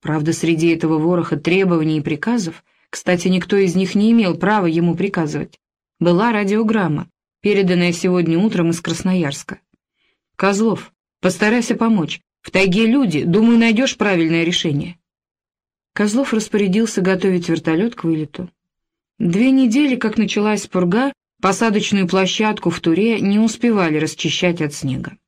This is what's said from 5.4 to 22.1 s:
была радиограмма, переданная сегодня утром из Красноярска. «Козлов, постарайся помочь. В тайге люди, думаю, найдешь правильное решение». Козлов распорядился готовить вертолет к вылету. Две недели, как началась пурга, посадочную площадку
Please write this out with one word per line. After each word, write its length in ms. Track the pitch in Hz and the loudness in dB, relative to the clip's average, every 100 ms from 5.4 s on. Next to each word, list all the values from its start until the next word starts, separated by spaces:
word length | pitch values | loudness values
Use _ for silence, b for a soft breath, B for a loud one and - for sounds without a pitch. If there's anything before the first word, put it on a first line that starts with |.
| - _ _ _ _ _ | -8 _ _ _ _ _
была 320 | 170 175 226 | 2 2 2
радиограмма, 760 | 214 196 214 220 220 180 147 - _ _ _ | 0 0 0 0 0 0 -2 -6 _ _ _
переданная 520 | 202 202 196 180 175 | -2 2 2 2 0
сегодня 440 | 170 190 180 170 165 | 0 0 0 2 2
утром 320 | 214 190 170 | 0 0 0
из 120 | 170 | -2
Красноярска. 760 | - 165 185 185 156 139 - - _ _ _ _ _ _ _ _ | -6 -4 -2 0 -2 -6 -12 -16 _ _ _ _ _ _ _ _
«Козлов, 560 | 190 202 226 190 - _ _ _ | -2 2 0 -2 -8 _ _ _
постарайся 540 | 185 175 214 240 233 240 | -4 0 0 0 0 -2
помочь. 460 | 226 220 147 - _ _ | 2 0 0 -8 _ _
В 100 | - | -6
тайге 340 | 190 196 185 220 | 0 2 2 2
люди, 380 | 262 247 151 | 2 2 0
думаю, 340 | 170 175 226 233 | 0 2 4 4
найдешь 400 | 226 220 262 - | 4 2 0 0
правильное 460 | 208 185 160 165 | 0 0 2 0
решение». 540 | 165 180 170 143 175 - _ _ _ _ _ _ _ _ _ | 0 -2 -2 -4 -6 -12 _ _ _ _ _ _ _ _ _
Козлов 400 | - 208 220 277 | -4 -2 0 0
распорядился 680 | - - 214 202 190 226 - | -2 -2 -2 0 0 0 0
готовить 460 | 180 190 196 185 170 | 0 0 0 0 -2
вертолет 460 | 165 160 160 226 - | -4 -2 -2 -2 -4
к 80 | |
вылету. 460 | 165 160 151 - 180 _ _ _ _ _ _ _ | -4 -2 -4 -10 -16 _ _ _ _ _ _ _
Две 320 | 175 175 254 | -2 2 4
недели, 440 | 262 254 226 294 247 | 4 4 2 0 0
как 220 | 226 214 | -2 -2
началась 500 | 202 - 208 208 - | -2 0 0 -2 -2
пурга, 460 | 185 180 202 269 - _ _ | -2 0 0 0 -4 _ _
посадочную 680 | 185 190 226 208 208 202 | -2 0 0 0 0 0
площадку 640 | 185 | 0